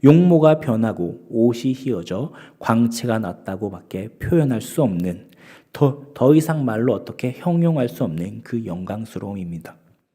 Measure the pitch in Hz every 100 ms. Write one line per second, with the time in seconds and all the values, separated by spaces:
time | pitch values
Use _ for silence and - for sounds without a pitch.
0 | 135 160 180 165 156 156 135 110 113 98
1 | 87 - - 117 117 117 131 127 127 101
2 | 85 98 151 - - _ - 113 117 117
3 | 120 113 101 - - 95 101 90 - 95
4 | 107 - - 170 143 113 - - 131 87
5 | 90 90 - _ - - _ - 143 135
6 | - - 127 156 156 156 127 107 123 101
7 | - - 127 123 175 170 170 160 120 -
8 | 110 80 90 110 - 117 113 87 92 104
9 | 110 - 101 101 87 82 - - _ _
10 | _